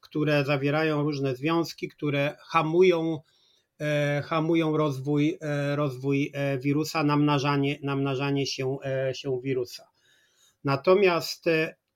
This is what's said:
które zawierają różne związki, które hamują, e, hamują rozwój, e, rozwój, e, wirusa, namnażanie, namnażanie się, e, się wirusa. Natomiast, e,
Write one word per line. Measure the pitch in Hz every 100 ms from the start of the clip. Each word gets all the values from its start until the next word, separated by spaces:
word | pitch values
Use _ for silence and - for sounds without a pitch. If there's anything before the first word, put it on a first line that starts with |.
które | - 156 151 147
zawierają | 139 143 143 151 160 151
różne | 147 143 135 127
związki, | 147 165 156 - -
które | _ 147 143 143 -
hamują, | - 165 156 165 185 170 165 156 _ _ _ _ _ _
e, | 151 147 143 143 143
hamują | 165 160 165 160 151
rozwój, | 151 131 135 147 147 180
e, | 151 143 143 143
rozwój, | 147 127 135 139 143
e, | 143 143 139
wirusa, | 139 143 151 160
namnażanie, | 147 147 147 143 143 143 139 147
namnażanie | 139 139 139 131 139 139 135
się, | - 131 135
e, | 139 135 135
się | 127 143 127
wirusa. | 135 127 120 - - _ _ _ _ _ _ _
Natomiast, | - 139 185 185 190 170 - - 170
e, | 160 160 - _